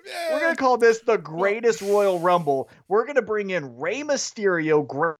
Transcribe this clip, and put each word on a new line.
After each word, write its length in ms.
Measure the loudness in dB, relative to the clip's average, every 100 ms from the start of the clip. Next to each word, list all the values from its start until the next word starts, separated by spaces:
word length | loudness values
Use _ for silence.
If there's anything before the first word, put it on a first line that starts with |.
| -8 -8 -4
we're 60 | -2
gonna 140 | 0 0
call 220 | 2 4
this 220 | 4 4
the 180 | 2 -2
greatest 640 | -2 -2 -2 0 0 0
Royal 380 | 2 2 4 2
Rumble. 480 | 2 2 2 -2 -4 -12 -2
We're 180 | -2 0
gonna 160 | -2
bring 300 | -2 -4 -4
in 260 | -4 -6 -8
Rey 240 | -6 -6
Mysterio, 840 | -4 -4 -4 -2 0 0 2 2 0 -2 -4